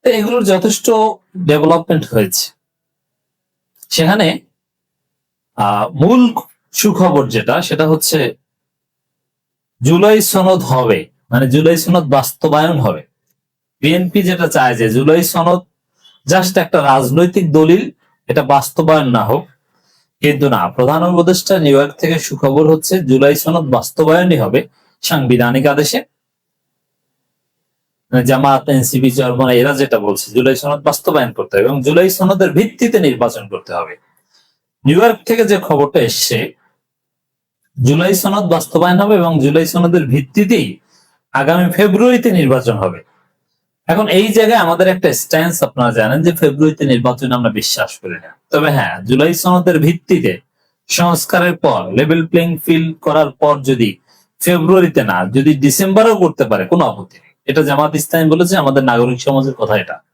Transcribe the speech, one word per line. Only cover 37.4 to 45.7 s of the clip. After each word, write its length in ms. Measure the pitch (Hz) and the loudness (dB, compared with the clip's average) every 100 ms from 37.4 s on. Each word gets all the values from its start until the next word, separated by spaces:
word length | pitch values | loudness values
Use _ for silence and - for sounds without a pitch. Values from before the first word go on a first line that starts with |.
| _ _ _ - | _ _ _ -2
জুলাই 320 | 123 156 180 | 0 2 0
সনদ 320 | 185 196 208 180 | 0 -2 -2 -2
বাস্তবায়ন 480 | 165 - 160 175 180 | -2 -2 0 2 2
হবে 140 | 202 208 | 2 2
এবং 160 | 170 160 | 2 0
জুলাই 260 | 135 160 160 | 2 2 0
সনদের 380 | 180 170 175 143 | 0 2 0 0
ভিত্তিতেই 720 | 139 139 - 196 220 113 - _ _ _ _ _ | -2 0 -2 2 0 -2 -10 _ _ _ _ _
আগামী 400 | 131 139 175 175 | -4 0 0 0
ফেব্রুয়ারিতে 580 | 175 208 196 247 247 240 | 2 2 4 2 2 2
নির্বাচন 460 | 180 139 127 120 104 | 0 2 0 0 -2
হবে। 220 | 95 87 _ _ _ _ _ _ _ _ - | -4 -6 _ _ _ _ _ _ _ _ -4
এখন 200 | 175 208 | -2 2
এই 200 | 180 214 | 0 2
জায়গায় 300 | 214 214 233 | 2 2 2
আমাদের 300 | 165 165 185 | 0 0 0
একটা 200 | 185 170 | 2 -2
স্ট্যান্স 500 | 131 - 160 170 - | -2 -2 -2 0 -2
আপনারা 280 | 135 | -6